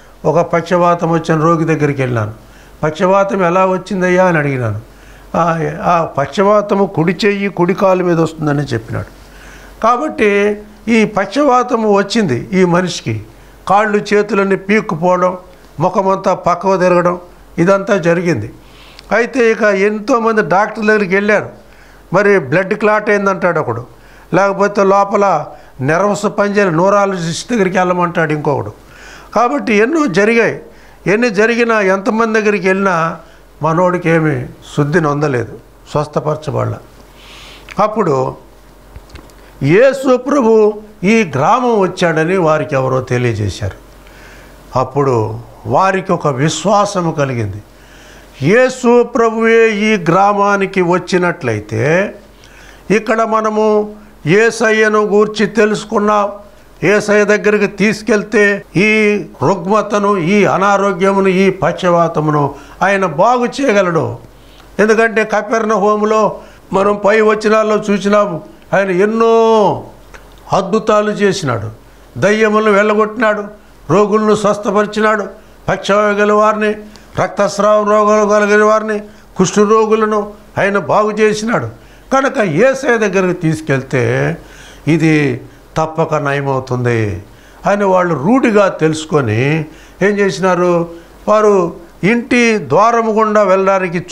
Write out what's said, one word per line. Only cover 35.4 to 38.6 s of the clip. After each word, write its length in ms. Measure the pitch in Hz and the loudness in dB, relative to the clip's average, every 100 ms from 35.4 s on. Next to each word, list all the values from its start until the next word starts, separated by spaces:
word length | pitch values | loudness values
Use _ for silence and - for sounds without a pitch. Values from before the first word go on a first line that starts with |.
| 101 - - - - | -6 -12 -20 -20 -8
స్వస్థపరచబడల. 840 | 151 147 165 151 147 - 120 113 107 - - - - - - - - - - | -6 -4 -4 -4 -6 -6 -6 -6 -8 -14 -20 -20 -20 -20 -20 -20 -20 -10 -2
అప్పుడు 560 | 208 226 175 135 131 135 - - | -2 0 0 0 -2 -8 -16 -20